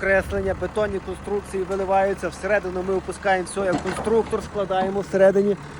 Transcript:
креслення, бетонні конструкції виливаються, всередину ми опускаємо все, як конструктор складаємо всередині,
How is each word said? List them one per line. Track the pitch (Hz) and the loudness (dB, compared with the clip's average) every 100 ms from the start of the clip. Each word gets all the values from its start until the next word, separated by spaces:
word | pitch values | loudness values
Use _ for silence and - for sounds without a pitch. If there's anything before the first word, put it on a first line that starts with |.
креслення, | 196 196 185 196 190 170 | 2 2 2 -2 -2 -2
бетонні | 175 214 208 190 185 | -4 -2 -2 -2 -6
конструкції | 180 - 202 202 190 | -10 -4 -4 -4 -4
виливаються, | 185 196 190 196 196 190 180 | -2 -2 2 4 4 0 -6
всередину | - 190 208 185 180 185 | -6 0 0 0 -4 -2
ми | |
опускаємо | 190 185 180 202 190 175 | -2 -2 -4 0 0 0
все, | 196 | -2
як | 196 160 | 0 0
конструктор | 185 180 208 226 208 220 | -2 -4 2 2 2 -2
складаємо | - 208 190 185 190 196 | -4 -4 -2 0 0 -2
всередині, | 185 190 190 196 202 190 - - | 0 6 6 6 4 0 -4 -14